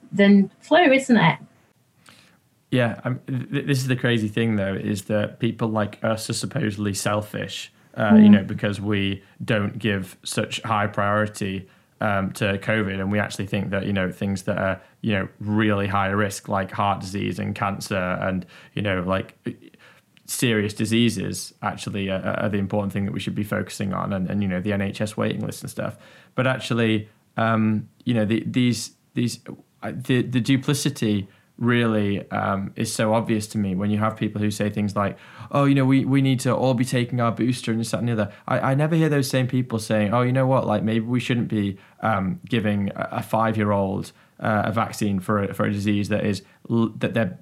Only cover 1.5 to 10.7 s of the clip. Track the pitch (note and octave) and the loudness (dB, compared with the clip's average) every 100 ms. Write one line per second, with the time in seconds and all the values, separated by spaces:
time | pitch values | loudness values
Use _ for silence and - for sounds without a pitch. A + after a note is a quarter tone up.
1.5 | _ _ _ _ _ - - - _ _ | _ _ _ _ _ -20 -20 -20 _ _
2.5 | _ _ B2+ A#2 - B2 C3 - C3 C3 | _ _ 0 0 0 -6 -6 -4 -6 -4
3.5 | C#3+ - C3+ C3 B2+ B2 A#2 G#2+ G#2+ A2+ | -4 0 0 0 0 2 2 0 0 0
4.5 | G#2+ G2 G2 G#2+ G#2 - G#2+ G#2 - A2+ | 0 -2 -2 -4 -4 -2 -2 -2 -2 -4
5.5 | A2+ A#2 A2 G#2 - A2+ A2 - A2 G2+ | -2 -2 -2 -4 -4 -4 -2 -4 -6 -4
6.5 | - A2 G2+ G#2 G2+ G#2 G#2 G#2 G#2+ G2+ | -4 -4 -2 -4 -2 -2 -2 -4 -8 -8
7.5 | - - _ _ - A2 G#2+ G#2+ G#2 F#2 | -10 -14 _ _ -4 6 8 10 8 6
8.5 | G2+ G#2 G2+ G2+ G#2 G2 G2 - - B2 | -2 -2 -2 -2 0 0 -4 -8 -10 -2
9.5 | A2 G2+ G#2+ A2 G2+ F#2 - - - G#2 | 0 0 -2 -2 -2 -4 -12 -6 -4 -4
10.5 | - - | -6 -2